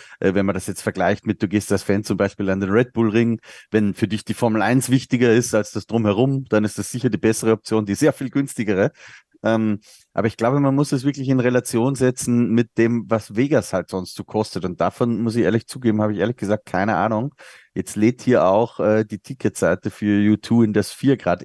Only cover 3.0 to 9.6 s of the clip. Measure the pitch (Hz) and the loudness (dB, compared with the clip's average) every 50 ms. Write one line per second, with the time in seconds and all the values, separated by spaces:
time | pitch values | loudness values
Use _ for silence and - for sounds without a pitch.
3 | 117 110 101 117 117 117 117 - _ - - - - - - 110 104 101 87 - | 0 2 2 2 2 2 0 -4 _ -16 -20 -20 -12 -2 -2 0 0 0 -2 -2
4 | 113 95 104 101 - - 107 - 123 113 110 110 95 107 123 135 - - 127 131 | -2 -2 -2 -6 -6 -6 -4 -2 0 0 0 2 2 2 2 2 2 2 0 0
5 | - - - 120 123 120 110 120 120 - - 107 104 - - 107 - - 107 117 | 0 0 0 2 4 6 4 4 2 2 0 0 -2 -2 -6 -10 -8 -2 -2 0
6 | 110 104 101 107 127 139 139 135 131 - 110 107 107 107 - - - - - 123 | 2 2 2 2 2 0 0 -2 -2 0 0 0 0 0 -2 -4 -8 -6 -6 -2
7 | 135 123 104 - - 110 110 - - 110 110 104 - - 113 110 107 101 101 - | -2 -2 -2 2 2 0 0 2 2 0 0 0 0 -2 -2 -2 0 -2 -2 2
8 | 147 151 135 - 139 120 - 143 139 127 - - 110 101 101 92 104 147 - _ | 2 0 0 0 -6 -4 -4 -4 -4 -4 -4 -6 -2 0 2 2 2 0 -2 _
9 | - - - - _ _ _ - - 110 113 110 | -20 -20 -20 -20 _ _ _ -4 -2 0 0 0